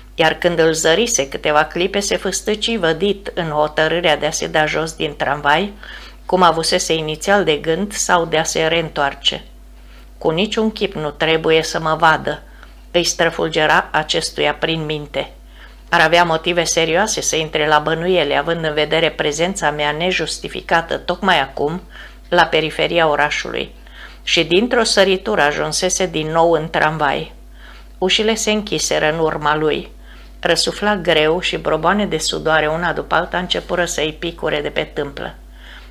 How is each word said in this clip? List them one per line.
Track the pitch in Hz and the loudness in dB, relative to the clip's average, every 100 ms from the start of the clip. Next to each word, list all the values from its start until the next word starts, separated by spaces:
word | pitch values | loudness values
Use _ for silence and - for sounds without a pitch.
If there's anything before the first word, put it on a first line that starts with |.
| - | -10
iar | - 160 | 2 2
când | 156 175 170 | 2 0 4
îl | 160 | 2
zărise | 160 165 170 233 - 139 | 4 2 4 2 0 -2
câteva | - 156 151 | -2 2 2
clipe, | 156 170 185 202 | 2 0 0 0
se | 202 180 | -2 -2
fâstăci | 190 185 - 214 220 226 | -2 -4 -4 -2 -2 0
vădit | 165 156 202 196 - | 0 2 0 -2 -6
în | - 165 | -6 -2
hotărârea | 151 151 - 156 170 170 151 | 0 0 2 0 2 2 2
de | 151 | 0
a | |
se | - 170 | -2 -2
da | 160 151 | 0 0
jos | 156 160 | 0 -4
din | - 156 143 | -4 -6 -4
tramvai, | 147 147 143 156 202 - - - - - - | -2 0 2 2 0 -8 -18 -18 -18 -14 -2
cum | 185 | 4
avusese | 175 160 160 180 - | 4 4 2 0 0
inițial | 160 156 156 196 202 | -2 -2 -4 2 2
de | 160 147 | 2 0
gând, | 160 165 202 | 0 -2 -2
sau | - - 180 | -4 0 2
de | 165 156 | 2 0
a | |
se | 160 160 160 | 0 0 0
reîntoarce. | 170 160 - 139 - - - - - - - - - - - | 0 -2 -2 -4 -2 -4 -4 -8 -20 -20 -20 -20 -20 -20 -4
„Cu | - | -2
niciun | 160 214 226 220 | 0 0 0 -2
chip | 220 202 | -2 -4
nu | 156 151 | -4 -6
trebuie | - 160 160 160 160 | -2 0 2 4 2
să | 160 165 | 2 -2
mă | 160 | -2
vadă”, | 160 160 147 139 151 - - - - - | 4 4 4 0 -6 -10 -20 -20 -20 -4
îi | 175 | -2
străfulgera | 170 - 165 165 165 156 151 170 - | 0 0 0 0 -2 2 4 2 2
acestuia | 156 160 165 - - 147 | -2 -2 -2 -4 -2 -2
prin | 151 160 160 | -2 -2 -2
minte. | 151 151 147 135 - - - - - - - | -4 -6 -8 -8 -8 -12 -20 -20 -20 -16 -2
„Ar | 170 | 2
avea | 160 170 | 6 6
motive | 170 160 175 175 | 4 2 0 0
serioase | 160 170 160 165 214 - | 0 0 2 2 0 -2
să | - 156 | -2 -2
intre | 156 156 151 | -2 0 4
la | 151 | 2
bănuiele, | 151 160 175 180 147 | 2 -2 2 2 2
având | 139 151 170 | 0 0 -2
în | 160 | -2
vedere | 151 151 160 160 | 0 0 2 2
prezența | - 156 147 175 190 151 | 0 -2 0 -2 0 -2
mea | 147 147 | 0 -2
nejustificată | 151 180 185 151 - - - - 165 165 139 | 0 -2 -2 -4 -8 -10 -8 0 0 0 -4
tocmai | - 180 196 160 | -4 -2 2 2
acum, | 135 - 143 180 - - - - - | 0 -2 -4 -4 -10 -20 -20 -16 -2
la | 175 | 2
periferia | 156 156 156 - 151 170 160 | 2 2 0 -2 0 2 2
orașului.” | 143 147 - - - - - - - - - | 2 0 -2 -6 -6 -8 -12 -20 -20 -20 -12
Și | - 170 | -2 0
dintr-o | 156 180 240 240 | 4 2 2 2
săritură | 220 202 190 185 220 202 | 2 4 4 2 0 2
ajunsese | 147 151 151 151 185 - 185 | 2 2 -2 -2 -2 0 -2
din | 160 156 | -2 -2
nou | 165 170 | 2 4
în | 160 160 | 2 0
tramvai. | 165 151 156 143 139 160 - - - - - - - | 0 0 2 0 -2 -6 -14 -20 -20 -20 -20 -16 -4
Ușile | 185 202 214 | 0 0 0
se | 220 - | 0 0
închiseră | 214 208 156 - 151 156 | -2 -2 -4 -2 0 0
în | 165 | 2
urma | 156 156 151 151 | 0 0 0 0
lui. | 156 143 - - - - - - | 0 -2 -6 -16 -20 -20 -20 -6
Răsufla | 175 165 - - 208 202 | 0 0 0 -2 -2 0
greu | 170 156 156 170 | 2 2 4 2
și | - 160 | -2 -4
broboane | 151 156 165 208 190 | -2 0 2 2 0
de | 160 | -2
sudoare, | - 160 151 156 151 | -4 -2 0 2 0
una | 160 175 | -2 -2
după | 147 147 | -4 -2
alta, | 156 175 175 | -2 -2 -4
începură | 180 175 - 175 | -4 -4 -2 -2
să-i | 170 - 156 156 | -2 -2 -4 -4
picure | 165 165 156 151 | -10 -6 -4 -4
de | 147 | -4
pe | - | -6
tâmplă. | 151 - 139 139 - - - - - - - | -6 -6 -8 -8 -12 -12 -20 -20 -20 -20 -20